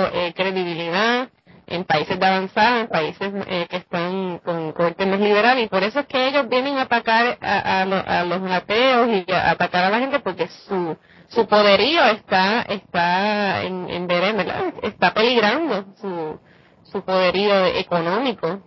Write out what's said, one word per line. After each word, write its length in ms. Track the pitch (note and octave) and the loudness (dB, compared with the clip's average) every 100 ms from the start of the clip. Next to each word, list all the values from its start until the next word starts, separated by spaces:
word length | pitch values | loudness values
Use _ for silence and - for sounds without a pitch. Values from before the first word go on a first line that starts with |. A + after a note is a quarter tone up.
| F#3+ | 0
eh, 200 | F3 F3 E3+ | -2 -4 -2
credibilidad 920 | F#3+ F#3+ F3 E3 E3+ F3+ A3+ B3 B3+ _ _ - - | -2 -2 -4 -4 -4 0 0 0 -4 _ _ -20 -10
en 180 | E3+ | -6
países 360 | F#3+ F3 D#3 F#3+ | -2 -2 -2 0
de 60 | F#3+ | 2
avanzada, 540 | F#3+ F#3+ - A3 A#3+ | 2 0 0 2 2
en 80 | A3+ | -2
países, 440 | E3+ D#3 F3+ G3 G3 - | -2 -4 -4 -8 -6 -6
eh, 200 | F3+ E3+ | -6 -4
que 80 | F3+ | -8
están 600 | - F3 F3 F#3+ F#3 E3+ | -6 -4 -4 -4 -4 -6
con 280 | - E3+ D#3 | -6 -4 -4
corte 340 | - E3+ E3+ F#3+ | 0 0 0 0
más 120 | G3 | 2
liberal, 400 | G#3 G#3 A3+ C4 | 4 4 4 2
y 100 | A3 | 0
por 140 | F#3+ | 0
eso 180 | G3+ C#4+ | -2 -2
es 60 | C#4 | -2
que 220 | C4 C4 | -2 0
ellos 180 | C#4+ A#3 | 0 0
vienen 260 | B3+ C4+ C#4 | 0 0 -2
a 60 | |
atacar 560 | B3+ A#3 A3+ A3+ A#3+ - | -2 -2 2 2 2 -2
a, 400 | - G3+ - F#3+ | -2 -2 0 0
a 40 | F#3+ | 0
lo-, 180 | F#3+ - | -2 0
a 180 | F3+ | -2
los 280 | F3 F3 F#3+ | -2 -2 -2
ateos 720 | F3+ - G#3+ C4 B3 A#3+ G3+ F3+ | -2 0 2 4 4 4 0 0
y 60 | |
a 180 | F3 - | 0 2
atacar 340 | E3 F3 F3+ | 0 0 0
a 60 | F#3 | 2
la 80 | A3 | 0
gente, 220 | C4+ C#4 | 0 -2
porque 260 | F#3+ F3+ F3 | -2 -4 -6
su, 460 | - - G3 E3 - _ - - | -8 -6 -4 -4 -6 _ -20 -4
su 200 | A#3 A3 | 0 4
poderío 560 | G#3 G#3 G3 A#3+ E4+ | 4 6 6 4 4
está, 560 | B3 G#3 - F#3+ F#3+ A3+ - | 4 2 0 2 2 0 -2
está 960 | G3+ - F3+ F3 F3+ G#3 G#3 G3+ A#2 | -8 -4 -2 0 2 0 0 -2 -2
en, 260 | F3+ F#3 F3 | -4 -6 -6
en 180 | F3 F3+ | -6 -2
veremos, 380 | F3 F#3 A3 | 0 0 0
¿verdad? 300 | F3 - F#4 - | -2 -4 -6 -6
Está 320 | G#3+ - F3+ | -8 0 0
peligrando 720 | G#3+ A#3+ B3 G#3 C4+ E4 G3+ G3 - | 2 2 2 2 2 -2 -4 -6 -12
su, 400 | G3 E3+ D#3 - _ _ _ _ | -10 -8 -8 -10 _ _ _ _
su 200 | - G3+ | -12 -8
poderío 640 | F#3 F#3 F#3 F#3 G#3 G3 | -2 2 2 2 2 4
económico, 960 | F3+ - F#3+ F3 E3 G3+ C4 - E3 G3 | 2 0 -2 -2 0 -2 -2 -2 -4 -6